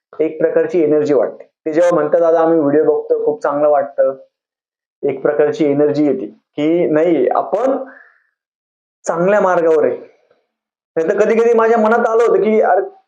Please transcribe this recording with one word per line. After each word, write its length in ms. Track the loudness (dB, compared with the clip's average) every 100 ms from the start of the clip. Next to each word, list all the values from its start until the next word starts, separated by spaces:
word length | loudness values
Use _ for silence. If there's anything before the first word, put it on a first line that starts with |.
| _ -6
एक 200 | -6 -2
प्रकारची 440 | -2 0 0 0
एनर्जी 300 | 0 2 2
वाटते. 380 | 0 0 -6 -20 _ -6
ते 80 |
जेव्हा 220 | 0 0 0
म्हणतात, 240 | 0 2
"दादा, 200 | 2 2
आम्ही 200 | 2 2
व्हिडिओ 240 | 2 2
बघतो, 420 | 2 0 -2 -2 -2
खूप 180 | -2
चांगलं 260 | -4 0 0
वाटतं", 460 | 0 -2 -2 -2 -4 -14 _ _ _ _ _ _ _
एक 180 | -6 -4
प्रकारची 440 | -2 0 0 0 0
एनर्जी 400 | 0 0 0 0
येते 200 | -2 -6
की 600 | -16 _ -6 -2 0 0
नाही, 440 | 0 0 0 0
आपण 480 | -2 -2 -2 -2 -4 -8 -18 -20 _ _ _ _ _ _ _ _ _ -6
चांगल्या 340 | -2 0 2
मार्गावर 440 | 2 2 2 2 0
आहे. 120 | -4 -12 _ _ _ _ _ _ _ _ -4
नाही 140 | -2
तर 100 | 0
कधी 200 | 0 2
कधी 140 | 2
माझ्या 240 | 2 2 2
मनात 300 | 2 0 0
आलं 160 | 0
होतं 200 | 2 2
की, 180 | 2 2
"अरे, 200 | 2 0 -2 -10